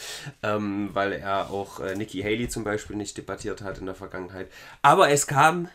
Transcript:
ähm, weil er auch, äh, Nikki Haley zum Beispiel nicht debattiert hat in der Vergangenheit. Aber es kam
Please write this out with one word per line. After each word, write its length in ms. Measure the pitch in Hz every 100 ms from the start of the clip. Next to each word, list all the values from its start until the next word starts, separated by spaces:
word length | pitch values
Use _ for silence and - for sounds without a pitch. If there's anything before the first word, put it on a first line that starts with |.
| - - 143 -
ähm, 460 | 107 107 104 101 101
weil 180 | 98 101
er 380 | 87 98 98 -
auch, 300 | 98 98 -
äh, 140 | 95
Nikki 280 | 95 107 92
Haley 260 | 104 110 120
zum 160 | 113
Beispiel 320 | 104 104 - 104
nicht 220 | 98 -
debattiert 420 | - 98 104 95
hat 160 | 98 92
in 60 |
der 100 | 95
Vergangenheit. 560 | 92 95 92 90 92 92 - - -
Aber 300 | 139 180 151
es 160 | 143 -
kam 420 | 139 156 175 170